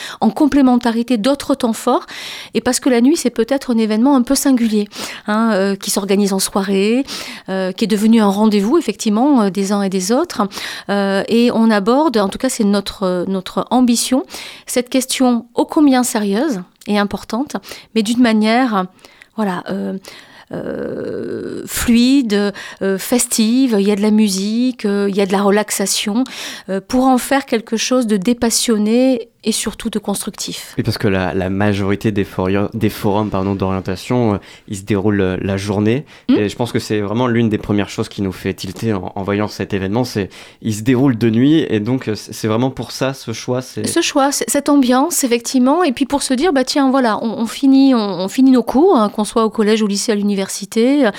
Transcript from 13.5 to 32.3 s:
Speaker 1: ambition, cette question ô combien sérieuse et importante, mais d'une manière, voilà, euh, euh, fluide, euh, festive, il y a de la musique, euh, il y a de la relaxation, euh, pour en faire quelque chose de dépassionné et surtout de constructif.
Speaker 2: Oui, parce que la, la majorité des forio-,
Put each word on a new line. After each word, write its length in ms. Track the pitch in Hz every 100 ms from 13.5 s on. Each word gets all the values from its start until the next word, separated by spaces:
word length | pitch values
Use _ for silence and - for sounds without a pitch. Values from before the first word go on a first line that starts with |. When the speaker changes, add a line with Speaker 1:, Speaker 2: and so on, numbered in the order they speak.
| - -
Speaker 1:
ambition, 540 | 247 247 233 - 254 381 - - - -
cette 220 | 254 247
question 580 | 262 254 - 254 233 -
ô 100 | - 320
combien 340 | 330 285 254
sérieuse 600 | 247 220 208 196 311 196 180 _ -
et 120 | 208
importante, 580 | 202 202 - 220 294 208 - - -
mais 80 | 220
d'une 200 | 214 240
manière, 640 | 240 220 214 233 262 202 180 _ - - _ -
voilà, 260 | 208 175 -
euh, 300 | 196 196 190 - - - - -
euh, 1120 | - - - - - 110 - - 110 - - -
fluide, 880 | - - 233 254 277 233 202 202 - - -
euh, 160 | 196 190
festive, 800 | - 247 - - 220 247 269 208
il 80 | 196
y 40 |
a 60 | 202
de 40 |
la 100 | 214
musique, 760 | 214 214 190 202 226 254 247 208
euh, 220 | 202 202
il 40 |
y 60 | 196
a 60 | 196
de 60 |
la 100 | 196
relaxation, 800 | 202 208 208 - 190 - 214 220 262 - - - -
euh, 100 | 190
pour 240 | 190 254
en 140 | 262 247
faire 260 | - 269
quelque 320 | 269 233 226 220
chose 300 | - 254 226
de 100 | 208
dépassionné 1120 | 180 240 233 - - 214 214 240 262 247 - _
et 80 | 220
surtout 360 | 214 214 - 226
de 120 | 208
constructif. 760 | - 196 - - - - - -
Speaker 2:
Oui, 60 |
parce 160 | 107 -
que 80 | 110
la, 260 | 95 90
la 160 | 90 92
majorité 600 | 98 104 98 98 101 113
des 140 | 101
forio-, 460 | 92